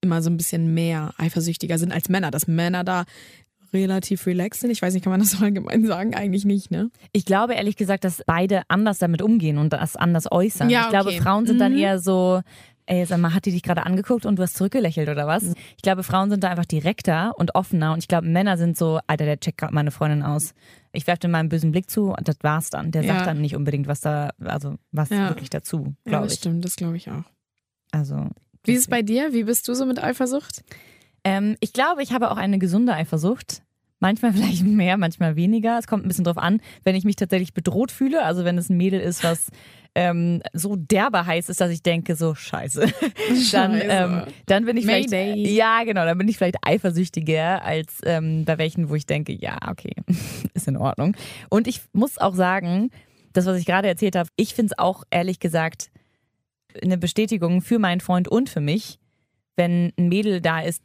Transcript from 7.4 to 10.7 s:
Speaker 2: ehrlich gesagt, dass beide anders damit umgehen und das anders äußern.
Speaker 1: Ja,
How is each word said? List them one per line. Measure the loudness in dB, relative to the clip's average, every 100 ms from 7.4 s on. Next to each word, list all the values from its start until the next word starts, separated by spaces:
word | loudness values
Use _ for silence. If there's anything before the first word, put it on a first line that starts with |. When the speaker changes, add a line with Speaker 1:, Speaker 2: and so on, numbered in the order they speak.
| 2 0
Speaker 2:
ehrlich | -2 -2
gesagt, | 0 0
dass | 0 -2 0
beide | 0 2 0 0
anders | 0 2 2
damit | 0 2
umgehen | 2 2 2 2
und | 2
das | 0 -4 0
anders | 2 2 2
äußern. | 2 0 2
Speaker 1:
Ja, | 2